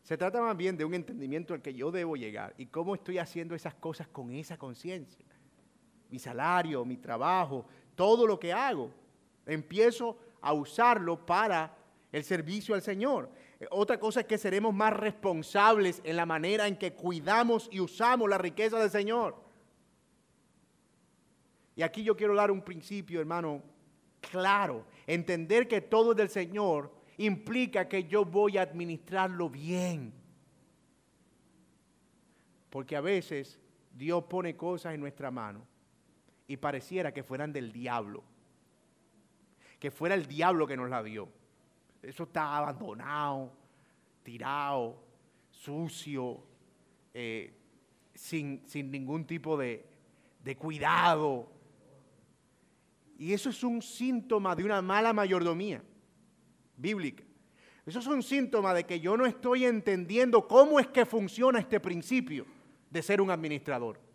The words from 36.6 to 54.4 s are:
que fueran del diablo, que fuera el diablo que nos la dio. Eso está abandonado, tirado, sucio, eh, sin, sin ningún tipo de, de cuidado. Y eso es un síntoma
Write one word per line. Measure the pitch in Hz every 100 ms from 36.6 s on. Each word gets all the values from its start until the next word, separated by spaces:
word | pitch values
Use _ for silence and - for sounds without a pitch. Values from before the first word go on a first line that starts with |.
| 147 135 - 185 156
que | 143
fueran | - 131 151
del | 139 120
diablo, | 113 123 120 104 101 - _ _ _ _ _ _ _ _ _ _ _ _ _ - _
que | 143
fuera | - 170
el | 196 139
diablo | 147 170 175 143
que | 131
nos | 123
la | 127
dio. | 110 107 92 - _ _ _ _ _ _
Eso | - 131
está | 170 165 151 147
abandonado, | 147 135 208 107 131 147 147 135 131 - _ _ _ _ _ _
tirado, | - 120 123 143 143 139 117 117 - _ _ _ _
sucio, | - - 147 165 - 147 139 127 - - _ _ _ _ _ _
eh, | 123 117 110 87 _ _ _ _ _ _
sin, | - - 160 143 139 -
sin | 147 135
ningún | 139 131 160
tipo | 156 170 156 151
de, | 127 110 - _ _ _ _ _
de | 131 131
cuidado. | 156 151 147 170 175 156 151 127 113 - - _ - - _ _ _ _ _ _ _ _ _ _ _ -
Y | 160
eso | 196 277
es | -
un | 247 233
síntoma | - - 254 247 254 214